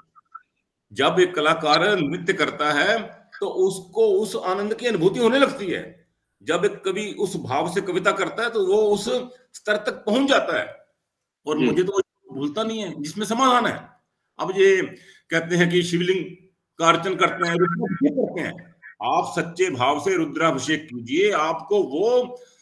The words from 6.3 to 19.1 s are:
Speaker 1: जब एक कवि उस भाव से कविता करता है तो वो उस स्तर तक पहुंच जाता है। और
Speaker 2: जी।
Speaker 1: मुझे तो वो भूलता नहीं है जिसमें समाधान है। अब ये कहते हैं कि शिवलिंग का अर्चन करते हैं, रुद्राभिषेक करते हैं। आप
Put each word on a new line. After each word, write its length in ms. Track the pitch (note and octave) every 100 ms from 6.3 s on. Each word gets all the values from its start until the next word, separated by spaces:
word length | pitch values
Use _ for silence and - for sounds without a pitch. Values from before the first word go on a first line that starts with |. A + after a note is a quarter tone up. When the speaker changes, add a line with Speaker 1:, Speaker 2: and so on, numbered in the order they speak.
| _
Speaker 1:
जब 180 | G2+ F3 G3
एक 180 | G3 F#3+
कवि 300 | F#3 G#3 -
उस 180 | F#3+ E3
भाव 340 | A#2+ C#3 E3+
से 100 | F#3+
कविता 300 | F3+ F3+ G3
करता 320 | F#3 E3+ -
है 60 | A#3
तो 180 | A3+ F#3
वो 140 | G#3 G#3
उस 160 | G3+ A#3+ B3 B3 - _
स्तर 240 | - G#3+ G#3
तक 260 | B3 - G#3
पहुंच 240 | A#3+ C#4
जाता 300 | A#3 - C#3
है। 180 | - - _ _ _ _ _ _ C#3+
और 140 | D3+
Speaker 2:
जी। 60 | B2
Speaker 1:
मुझे 180 | D#3+
तो 80 | F#3
वो 440 | G3 - _ - -
भूलता 280 | D3 F3
नहीं 160 | A3 A3
है 220 | F#3+ -
जिसमें 240 | D3+ G3+ G3+
समाधान 400 | A3+ C4 B3 G3
है। 240 | F2 - _ _ _ _ -
अब 120 | E3+
ये 300 | F#3+ G3 F#3+ D3+ - - - -
कहते 260 | E3 E3 F3
हैं 140 | E3+
कि 140 | F3
शिवलिंग 420 | E3+ E3+ F3+ F#3+ - - _ _ _ -
का 80 | E3
अर्चन 280 | E3 F#3+ F#3
करते 320 | F3+ - F3
हैं, 80 | E3+
रुद्राभिषेक 580 | F3 E3 G3 E3+ C#4
करते 280 | C4 G3+ F3
हैं। 340 | G3+ - - _ - -
आप 300 | A#2